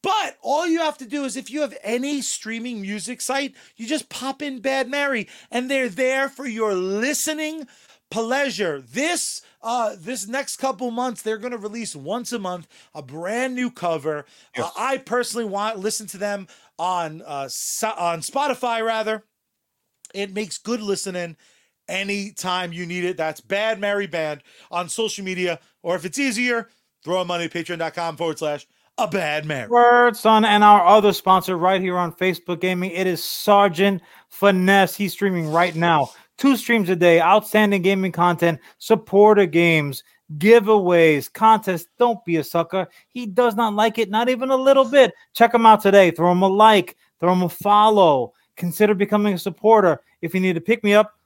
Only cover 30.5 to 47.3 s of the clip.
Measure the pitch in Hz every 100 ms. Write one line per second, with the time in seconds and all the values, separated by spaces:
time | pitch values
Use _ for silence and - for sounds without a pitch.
30.5 | 208 208 208 175 214 202 185 - 190 170
31.5 | 180 180 190 185 180 175 - 185 175 -
32.5 | 170 185 180 185 170 185 165 - - -
33.5 | 202 202 156 202 196 _ - _ - 202
34.5 | 185 185 196 185 - 196 - 202 180 160
35.5 | 160 180 160 175 156 139 - _ - 277
36.5 | 240 - 233 180 180 175 170 170 208 -
37.5 | 214 208 202 180 196 190 170 175 170 170
38.5 | 156 - _ - 220 - 196 208 208 185
39.5 | 165 170 160 143 135 _ _ _ 151 190
40.5 | 233 208 214 180 175 165 147 - - 220
41.5 | 220 208 175 - _ 240 226 - 160 139
42.5 | 170 165 190 170 _ _ 247 233 190 247
43.5 | 208 226 208 220 226 202 214 240 247 262
44.5 | 262 262 269 262 277 240 - _ - 233
45.5 | 233 226 214 202 196 180 156 175 180 190
46.5 | 196 220 208 - - _ _ 170